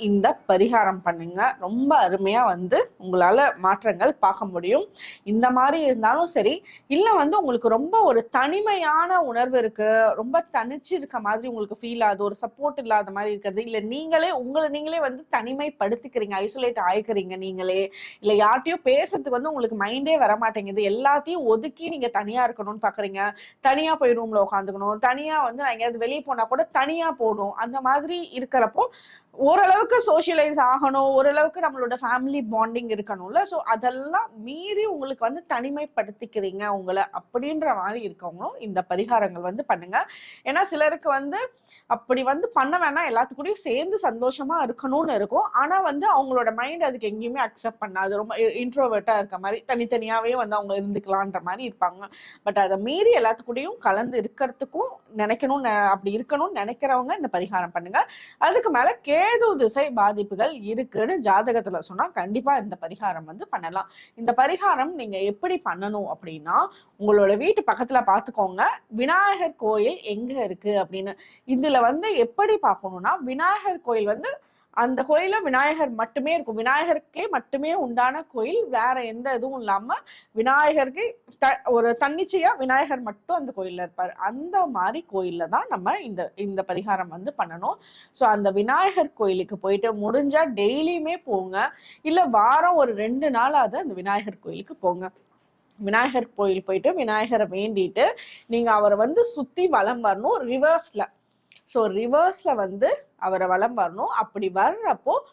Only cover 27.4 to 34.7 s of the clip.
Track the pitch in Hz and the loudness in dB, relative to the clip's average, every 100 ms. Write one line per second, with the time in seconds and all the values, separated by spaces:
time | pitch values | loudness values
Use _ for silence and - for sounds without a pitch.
27.4 | 202 - 233 269 254 285 302 349 339 254 | -4 -4 -6 -2 0 0 0 -6 -8 -10
28.4 | 247 262 220 - 480 - - - _ - | -2 2 2 2 -2 -2 -20 -20 _ 0
29.4 | 277 370 381 392 453 480 427 311 339 320 | 4 6 6 6 6 2 4 4 4 2
30.4 | 302 302 247 262 277 269 269 269 277 294 | 2 4 2 4 2 2 4 4 4 4
31.4 | 320 330 320 269 247 247 254 254 262 285 | 2 2 -2 -2 -4 -2 -2 -2 0 -4
32.4 | 220 220 226 233 240 214 208 196 180 285 | -2 -2 0 -2 -4 -6 -6 -8 -2 0
33.4 | 403 339 - 226 247 254 285 359 466 220 | 0 -4 -2 0 0 -4 -2 -2 -2 -8
34.4 | 220 302 381 | -14 -12 -6